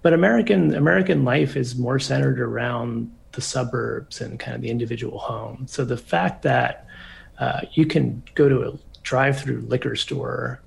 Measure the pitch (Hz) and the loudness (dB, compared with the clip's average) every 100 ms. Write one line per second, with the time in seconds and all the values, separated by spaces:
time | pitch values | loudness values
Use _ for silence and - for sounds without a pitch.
0 | 175 165 190 233 226 196 160 151 151 185 | 6 6 6 4 4 4 4 4 4 4
1 | 190 156 127 139 147 139 123 123 123 135 | 4 2 2 2 0 -2 -4 -2 -2 -2
2 | - 135 139 123 117 117 120 120 120 117 | 0 0 2 0 -2 -2 -2 -4 -4 -6
3 | 117 - - - - 131 123 123 117 - | -8 -12 -14 -10 -6 -4 -2 -4 -4 -6
4 | - - 113 117 127 120 117 117 117 117 | -10 -12 -12 -10 -10 -6 -4 -4 -4 -4
5 | 117 - - 113 113 - 131 - 123 120 | -6 -8 -8 -8 -10 -12 -8 -4 -2 -4
6 | - 170 185 - - 127 120 - - - | -2 0 0 0 0 2 0 -4 -16 -20
7 | - - - - - - - - 156 - | -20 -20 -20 -6 -4 -4 -2 2 4 4
8 | 127 113 - - 143 131 - 139 - - | 0 -4 -6 4 4 4 0 -8 -18 -14
9 | - 131 135 139 135 120 113 123 - 113 | -2 2 2 0 -4 -6 -2 -2 -2 -4
10 | - - - - - - | -4 -4 -4 -4 -6 -8